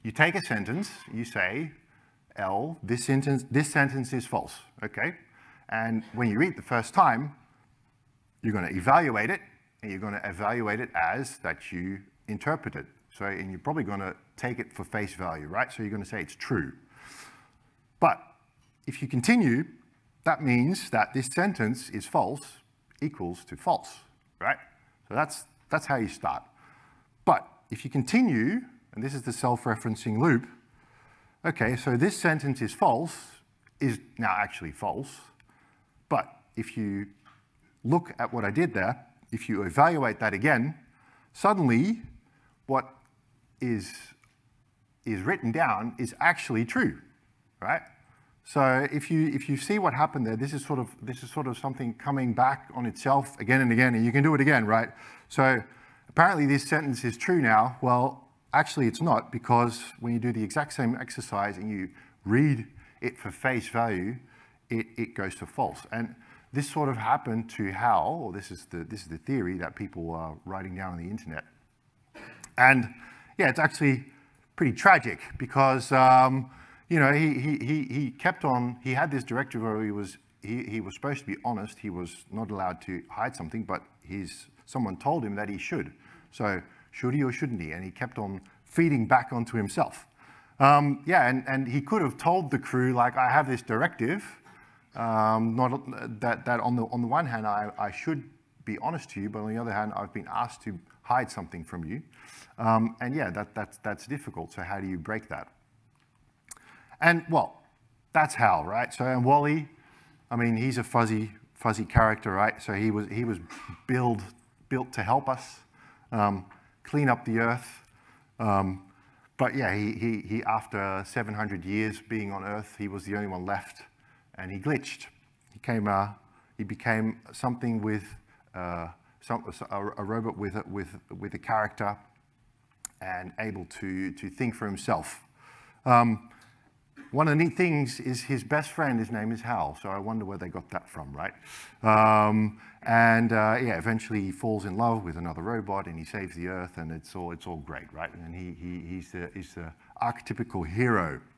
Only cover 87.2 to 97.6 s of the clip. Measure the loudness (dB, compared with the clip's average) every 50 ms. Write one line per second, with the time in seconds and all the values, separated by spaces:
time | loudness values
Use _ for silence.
87.2 | 2 0 0 -2 -4 -4 -4 -6 -6 -6 -8 -8 -10 -12 -8 -8 -8 -8 -6 -8
88.2 | -6 -6 -8 -10 -12 -18 _ _ _ -2 2 4 4 4 4 2 4 4 4 4
89.2 | 4 0 -4 -4 -4 -2 -2 -2 -2 0 0 -2 -2 -2 -2 -14 -20 _ _ _
90.2 | -20 -20 -20 -20 _ _ _ 4 6 8 8 8 6 4 0 0 0 4 4 6
91.2 | 6 6 2 0 -2 -2 -2 -2 -2 0 -2 -2 0 0 0 2 2 0 -2 0
92.2 | 0 2 2 2 0 0 -2 -2 -2 0 0 2 2 4 4 4 2 4 4 2
93.2 | 2 6 6 4 4 4 -2 -4 -2 -2 0 2 2 0 0 -2 -2 0 0 -4
94.2 | -6 -12 -18 -20 _ -20 -20 -20 -20 _ _ _ _ _ _ -4 -2 0 2 4
95.2 | 4 4 4 4 2 0 2 2 2 2 0 -4 -6 -10 -12 -10 -10 -10 -8 -2
96.2 | 0 0 0 0 0 -2 0 0 2 0 0 0 0 -2 -2 -4 -2 0 0 0
97.2 | 0 0 -4 -4 -2 -2 -2 -2